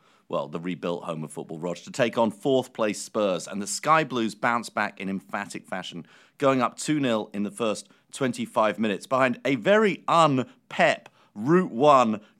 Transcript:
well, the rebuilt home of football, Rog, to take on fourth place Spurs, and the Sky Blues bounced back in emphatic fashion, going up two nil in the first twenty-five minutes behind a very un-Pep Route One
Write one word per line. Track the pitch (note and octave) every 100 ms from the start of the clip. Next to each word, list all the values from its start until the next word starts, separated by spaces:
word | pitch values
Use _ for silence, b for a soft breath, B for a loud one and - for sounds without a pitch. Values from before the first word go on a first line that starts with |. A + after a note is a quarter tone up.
| b b b
well, | E2 D2
the | E2+
rebuilt | F2+ E2+ F#2 F2
home | - D#2+
of | D#2
football, | - D#2 D#2+
Rog, | E2+ E2+
to | -
take | - A#2+ A#2+
on | A2
fourth | - C#3+ C3 -
place | - A2 G2
Spurs, | - A2+ G#2 F2 -
and | G2
the | G2+
Sky | - D3 D#3+
Blues | C#3+ B2 A2 G#2+
bounced | A#2+ A#2+ G#2+ A2+
back | G#2 -
in | G2
emphatic | G2 - G#2 F#2 - -
fashion, | F#2+ - F2 D#2 b b b
going | C#3 C3
up | A#2 -
two | - D3+
nil | C3 A2 G2+
in | G#2
the | G2+
first | G2+ A2+ G2+ - b b
twenty-five | - C3 A#2 A2 A#2+ G#2+ G#2
minutes | A2 F#2+ -
behind | C3 C3 A#2+
a | C3+ C3
very | D#3+ G#3 G#3+ - -
un-Pep | E3 D#3 C3 A#2+ _ - - D#3+ - - b b G#2
Route | A#2+ F3 F#3
One | A2+ D3 C3+ A2+ G#2+ b